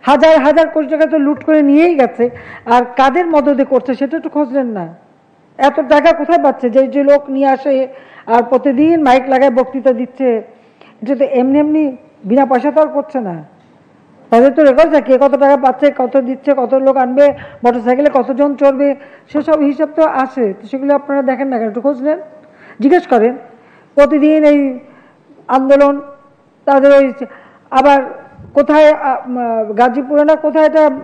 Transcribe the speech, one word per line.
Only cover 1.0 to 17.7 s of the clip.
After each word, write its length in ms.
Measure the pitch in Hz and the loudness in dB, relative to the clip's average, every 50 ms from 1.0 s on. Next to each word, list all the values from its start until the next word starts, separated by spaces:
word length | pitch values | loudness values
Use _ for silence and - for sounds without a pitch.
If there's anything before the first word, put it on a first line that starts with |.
| 311 302 320 | -2 0 0
তো 40 | 311 277 | -2 0
লুট 140 | 285 302 - - | -2 -2 -4 -2
করে 140 | 320 311 311 285 285 | 0 0 2 2 2
নিয়েই 260 | 277 302 330 359 339 285 | 2 2 2 2 2 0
গেছে, 240 | 254 226 - - 233 240 240 - - - - - _ 233 233 | -2 -2 -2 -4 -4 -4 -4 -12 -20 -20 -20 -18 _ 0 0
আর 80 | 247 240 247 - - | 0 0 -2 -2 0
কাদের 260 | 262 277 254 349 359 339 320 | 0 2 2 0 -2 0 0
মদদে 320 | 294 254 294 285 247 277 269 277 | 0 0 0 0 0 -2 0 -2
করছে 180 | 247 254 - 254 - | -2 -2 -4 -6 -4
সেটা 140 | 277 254 311 330 | -4 -6 -6 -8
একটু 120 | 330 311 - | -8 -6 -4
খোঁজ 140 | 294 294 240 254 | -4 -4 -2 -4
নেন 140 | 277 262 240 220 | -4 -4 -4 -6
না। 80 | 196 170 160 170 - _ _ _ _ _ _ _ _ _ _ _ - 262 | -8 -10 -12 -14 -20 _ _ _ _ _ _ _ _ _ _ _ -2 -2
এত 100 | 285 277 320 294 240 294 | 0 0 -2 -2 0 0
টাকা 160 | 294 285 339 330 330 | 2 2 2 0 0
কোথায় 220 | 294 311 339 339 285 | -2 0 0 2 2
পাচ্ছে? 220 | 277 262 - 254 240 214 | 0 -2 0 -4 0 0
যে, 60 | 269 269 247 220 | 0 0 0 -2
যে 60 | 285 277 277 | 0 2 2
লোক 120 | 285 285 285 285 269 | 2 2 0 -4 -4
নিয়ে 140 | 269 277 269 269 | -2 0 0 0
আসে 160 | 262 269 285 269 262 262 254 - - - - - - - - 226 | -2 -2 -2 -2 -2 -2 -6 -8 -20 -20 -20 -20 -20 -6 -2 0
আর 80 | 240 226 220 | 0 0 0
প্রতিদিন 440 | 262 254 - 285 254 240 302 320 339 330 302 | -2 0 0 0 0 2 2 2 2 2 2
মাইক 160 | 262 247 269 254 277 262 | 2 2 2 2 0 0
লাগায় 200 | 247 269 277 233 | 2 2 2 2
বক্তৃতা 340 | 254 254 254 - 269 220 269 254 226 | 0 -2 -2 -6 -2 -2 -2 -2 -2
দিচ্ছে, 280 | 254 240 - - 269 254 233 220 208 - - _ _ _ _ _ - - _ _ | -6 -10 -6 -4 -2 -2 -2 -4 -6 -10 -20 _ _ _ _ _ -20 -20 _ _
এটা 120 | 220 220 277 233 | -6 -6 -2 -2
তো 40 | 277 - 277 247 | -2 -2 0 -2
এমনি 180 | 254 262 277 294 294 | 0 2 2 0 0
এমনি 200 | 302 302 311 311 277 254 - - _ _ _ - 185 | 0 0 0 -2 -2 -6 -10 -20 _ _ _ -6 -2
বিনা 160 | 226 277 277 247 | 0 0 2 2
পয়সা 180 | 269 247 269 294 - | 0 -2 -2 0 0
তো 40 | 311 302 | 0 0
আর 60 | 302 - | 0 -2
করছে 220 | 285 285 294 - 262 226 | -6 -8 -6 -8 -8 -8
না। 80 | 190 170 160 156 - _ _ _ _ _ _ _ _ _ _ _ _ _ _ - - | -8 -10 -12 -14 -18 _ _ _ _ _ _ _ _ _ _ _ _ _ _ -6 0
তাদের 200 | 233 233 247 277 254 | 2 4 4 4 4
তো 40 | 320 302 277 | 4 2 4
record 200 | 247 277 320 330 | 4 4 2 4
আছে, 120 | 302 294 - | 2 -2 2
কে 80 | - 262 254 277 | 2 0 2 2
কত 100 | 277 277 254 277 | 0 2 2 2
টাকা 140 | 277 285 269 269 | 2 2 2 2
পাচ্ছে, 220 | 262 254 262 294 285 - - | -2 0 2 0 0 0 -2
কত 120 | 254 240 254 277 254 | -6 -2 -2 -2 -2
দিচ্ছে, 240 | 240 262 262 - 294 277 269 | -2 -8 -6 -2 -2 -2 -2
কত 100 | 247 214 269 269 262 | -2 -2 -2 0 0
লোক 80 | 269 262 269 254 | 0 0 0 -2
আনবে, 220 | 247 254 277 285 285 262 - - - - - - | -2 2 2 2 2 2 -2 -14 -20 -16 -2 -2
মোটরসাইকেলে 460 | 240 | -2